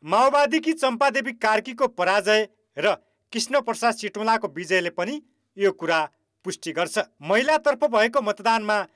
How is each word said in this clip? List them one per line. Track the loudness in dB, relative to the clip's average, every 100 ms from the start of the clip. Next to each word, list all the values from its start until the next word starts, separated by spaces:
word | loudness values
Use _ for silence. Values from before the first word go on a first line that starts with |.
माओवादीकी | 0 4 4 4 2 2 0
चम्पादेवी | 0 0 2 0 0 -4
कार्कीको | -2 0 0 -2 -4 -4
पराजय | 0 0 2 4 2 2 _ _ -4
र | -2 -2 _ _ _
कृष्ण | -6 -2 -2
प्रसाद | -2 -2 -2
सिटौलाको | -2 -8 -4 0 0 -2
विजयले | -10 -2 0 0
पनि | -4 -6 -6 _ _ _ -2
यो | -2
कुरा | 0 -2 0 -2 _ _ _
पुष्टि | -12 -10 -8
गर्छ। | -4 -2 -2 -6 _
महिलातर्फ | -2 0 2 2 2 0
भएको | 0 2 2 0
मतदानमा | -2 -2 0 0 0 -2 -2